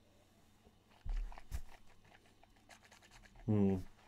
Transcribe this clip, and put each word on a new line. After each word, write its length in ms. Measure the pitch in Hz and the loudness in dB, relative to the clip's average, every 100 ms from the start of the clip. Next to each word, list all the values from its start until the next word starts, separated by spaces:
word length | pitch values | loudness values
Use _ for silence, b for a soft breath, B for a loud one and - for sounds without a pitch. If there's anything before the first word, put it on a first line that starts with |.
| - - _ _ - - - - _ - - - - - - - - - - - - - - - - - - - - - - - - - - | -20 -20 _ _ -20 -20 -20 -20 _ -8 -2 0 -2 -6 -8 -8 -8 -12 -18 -20 -20 -20 -20 -20 -20 -20 -20 -20 -20 -20 -20 -20 -20 -6 2
Hm. 360 | 104 98 95 - - | 6 6 4 -2 -12